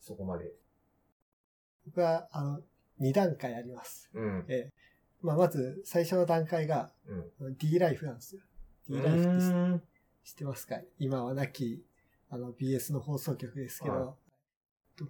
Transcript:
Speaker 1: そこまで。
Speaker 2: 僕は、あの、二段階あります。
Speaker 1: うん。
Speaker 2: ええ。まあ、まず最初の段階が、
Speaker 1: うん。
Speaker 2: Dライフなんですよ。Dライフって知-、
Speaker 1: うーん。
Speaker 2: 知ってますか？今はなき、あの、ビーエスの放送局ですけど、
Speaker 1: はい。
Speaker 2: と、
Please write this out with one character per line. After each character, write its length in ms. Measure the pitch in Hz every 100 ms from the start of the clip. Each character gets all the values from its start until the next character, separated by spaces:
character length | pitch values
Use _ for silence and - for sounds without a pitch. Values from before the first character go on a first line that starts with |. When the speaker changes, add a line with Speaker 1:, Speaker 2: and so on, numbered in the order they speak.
Speaker 1:
そ 140 | - 90
こ 100 | 92
ま 140 | 87
で。 120 | 87 - _ _ _ _ _ _ _ _ _ _ _ _ -
Speaker 2:
僕 160 | 175
は、 260 | 170 165 165
あ 120 | 151
の、 180 | 143 147 - _ _ -
二 160 | 135
段 220 | 139 185 147
階 180 | 131
あ 80 | 117
り 100 | 120
ま 120 | 123 -
す。 240 | - - 110
Speaker 1:
う 40 |
ん。 260 | 110 95 85
Speaker 2:
え 240 | 127 131
え。 20 | - _ _ _ _
ま 120 | 170
あ、 20 | 151
ま 120 | 175
ず 320 | 147 127 156 -
最 200 | 175 170
初 100 | 185
の 100 | 170
段 220 | 165 160
階 180 | 165 156
が、 260 | 147 - _ - 95 82 -
Speaker 1:
う 100 | 135
ん。 60 | 131
Speaker 2:
D 200 | 151 170
ラ 140 | 170
イ 40 | 127
フ 120 | 151
な 60 |
ん 20 | 120
で 60 |
す 140 | - 196
よ。 60 | _ - - - -
D 80 | 135
ラ 60 |
イ 20 |
フ 60 | 143
っ 80 | 170
て 20 |
知-、 40 | 175
Speaker 1:
う 20 |
ー 380 | 180 180 180 180 175
ん。 80 | - _ _ _
Speaker 2:
知 80 | -
っ 40 | -
て 80 | 143
ま 100 | 127
す 100 | -
か？ 140 | 104 - -
今 260 | 135 135
は 120 | 120 135
な 100 | 139
き、 400 | - 120 123 - _ _ _ _
あ 60 | 127
の、 120 | 123
ビ 180 | 120 131
ー 40 | 131
エ 20 |
ス 120 | -
の 80 | 139
放 200 | - 139
送 160 | - 127
局 180 | 120
で 160 | 139 123
す 120 | -
け 80 | 123
ど、 40 |
Speaker 1:
は 220 | - 127 - _ _ _ _ _ _ _ -
い。 20 |
Speaker 2:
と、 80 | 147